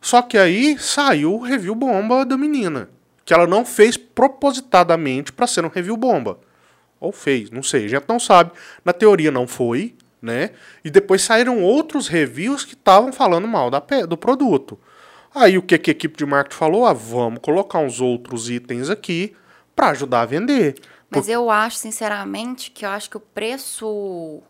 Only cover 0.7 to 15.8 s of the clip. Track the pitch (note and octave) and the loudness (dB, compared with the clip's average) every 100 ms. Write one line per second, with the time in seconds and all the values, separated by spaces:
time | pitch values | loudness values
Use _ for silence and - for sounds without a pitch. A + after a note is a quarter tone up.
0.7 | C#4+ - - C#4+ D#3 D3 G#3 B3 C4+ F3+ | 0 -4 0 2 2 2 -2 -2 -4 -4
1.7 | A3 C4 G3 G#3+ B3+ C4+ C4 D4 C#4+ G3 | -4 -2 -2 0 0 0 -2 -2 -2 -4
2.7 | C#3+ G2 _ _ _ - E3 F3 F#3+ A#3+ | -6 -10 _ _ _ 2 4 6 2 0
3.7 | - A3 A#3 _ - C4 - C#4+ C4+ - | 4 4 4 _ 0 0 2 -2 -2 2
4.7 | F#3 F3 E3 D3 B2+ D3 - A#3+ - E3 | 2 4 2 0 -4 -8 -4 -4 -2 -4
5.7 | F#3 F3+ A3+ B3 F#3 A2 F#2 _ _ _ | -4 -6 -4 0 0 -2 -10 _ _ _
6.7 | _ _ _ E3+ - - C3+ G2+ A2+ - | _ _ _ -10 -6 -2 -2 -4 -10 -4
7.7 | C#3 G#2 C3+ - A#3 - F#3+ E3+ - - | -2 -2 -6 -2 -4 6 6 6 -2 -20
8.7 | - - F3 A3 F#3+ D#3 C3 B2 - A#2 | -8 -4 2 4 4 2 0 -4 -4 -4
9.7 | A#2+ A3 _ _ _ A#2 A#2 E3+ - - | -2 -6 _ _ _ -8 -6 -6 -10 -20
10.7 | - D#3+ D#3 G3+ F#3+ - A3+ B3 A#3+ F3+ | -16 2 2 4 0 2 2 2 0 2
11.7 | C4+ D#4 D4 - E3 C#3 A#2+ G3+ C#4 - | 0 0 -6 -2 -2 -2 -4 -6 -6 -10
12.7 | - - G3 B3+ B3+ A3 E3+ G#3 G#3+ B2 | -4 6 6 6 0 2 2 0 -2 0
13.7 | C3+ - C#4 E3+ E3 - C4 C4 C#3+ - | -2 -2 -4 -2 -4 -2 0 2 0 -2
14.7 | G#2 _ _ - - _ C#4 A3+ F#3+ F#3 | -20 _ _ -20 -20 _ 4 6 6 2
15.7 | E3 | 0